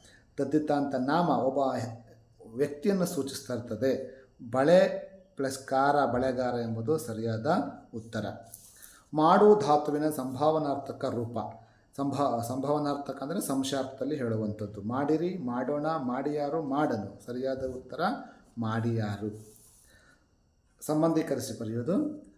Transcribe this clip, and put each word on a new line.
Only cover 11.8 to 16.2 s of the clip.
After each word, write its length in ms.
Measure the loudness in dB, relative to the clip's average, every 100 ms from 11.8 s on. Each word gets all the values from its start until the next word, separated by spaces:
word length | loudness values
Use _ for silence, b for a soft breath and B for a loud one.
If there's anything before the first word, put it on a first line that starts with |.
| B -6
ಸಂಭಾ-, 520 | -2 0 0 0 -2
ಸಂಭಾವನಾರ್ಥಕ 760 | -4 0 0 0 -2 -6 -8
ಅಂದ್ರೆ 180 | -6 -4
ಸಂಶಯಾರ್ಥದಲ್ಲಿ 760 | -2 -2 0 -2 -4 -4 -4 -2
ಹೇಳುವಂಥದ್ದು. 640 | -2 -2 -2 -4 -8 -8
ಮಾಡಿರಿ, 560 | -4 -2 0 0 0 -4
ಮಾಡೋಣ, 480 | -4 -4 -2 -2 -2
ಮಾಡಿಯಾರು, 760 | -2 -2 -2